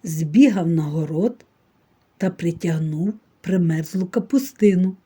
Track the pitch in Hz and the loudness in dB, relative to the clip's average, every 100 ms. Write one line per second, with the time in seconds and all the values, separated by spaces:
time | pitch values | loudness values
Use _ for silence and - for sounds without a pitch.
0 | - 160 156 180 277 196 170 165 151 156 | -6 -6 0 6 6 4 0 0 -2 -4
1 | 151 156 226 247 - _ _ _ _ _ | -4 -2 -2 -4 -20 _ _ _ _ _
2 | _ _ 190 185 170 165 175 160 156 156 | _ _ -6 -2 -6 -4 -4 -2 -4 -4
3 | 190 214 _ _ - 185 170 160 160 190 | -4 -6 _ _ -2 0 2 0 -4 -6
4 | 185 233 - 269 262 - 208 185 185 190 | -4 -6 -2 -2 -2 2 4 4 0 -4